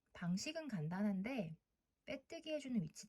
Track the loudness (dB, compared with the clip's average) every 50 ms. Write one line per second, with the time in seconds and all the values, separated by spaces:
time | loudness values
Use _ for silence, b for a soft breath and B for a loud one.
0 | _ _ -8 -4 0 2 2 2 0 0 -2 -2 -2 -2 0 0 0 0 2 2
1 | 2 4 4 2 0 0 0 0 0 -2 -4 -10 _ _ _ _ _ _ _ _
2 | _ -6 -6 -6 -6 -8 -10 -8 -2 -2 -2 -2 0 2 2 2 2 0 -4 -10
3 | -16